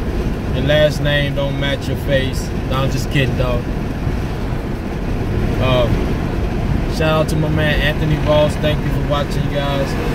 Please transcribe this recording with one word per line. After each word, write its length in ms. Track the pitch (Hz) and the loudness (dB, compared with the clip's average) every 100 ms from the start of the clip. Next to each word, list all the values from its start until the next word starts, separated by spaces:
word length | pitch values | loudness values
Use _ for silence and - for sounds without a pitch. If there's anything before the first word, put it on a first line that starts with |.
| - - - - - - | 0 -2 -2 -2 -2 0
your 100 | 135 | 2
last 340 | 151 151 139 | 4 4 2
name 340 | 147 147 143 139 | 0 2 0 0
don't 220 | 139 135 | -2 0
match 280 | 139 135 - | -2 -2 -2
your 100 | 127 | -4
face. 440 | - 139 131 131 - - 135 | 0 0 0 -2 -4 -4 -2
No, 80 | 135 | 0
I'm 140 | 135 | 0
just 180 | 135 - | 0 0
kidding, 260 | 147 127 120 | 0 0 0
dog. 260 | 123 123 - - - - - - - - - - - - - - - - - - - - | 0 0 -2 -4 -4 -2 -2 -2 -2 -4 -4 -4 -4 -4 -4 -4 -2 -2 -2 0 0 0
Uh, 260 | - - - - - - - - - - - - - - | 2 4 2 2 0 0 -2 0 0 0 0 0 0 0
shout 300 | 156 156 151 | 2 2 2
out 40 | |
to 60 | 156 | 0
my 120 | 156 | 0
man 300 | 156 151 147 | 2 2 2
Anthony 360 | 147 151 156 147 147 | 2 0 0 2 4
Ross. 280 | 151 151 - | 4 4 2
Thank 260 | 151 147 147 | 0 0 0
you 60 | 139 | 0
for 60 | 139 | 0
watching, 400 | 143 139 143 143 | 0 0 -2 0
guys. 400 | 143 143 139 - - - | 0 0 0 -2 -2 -2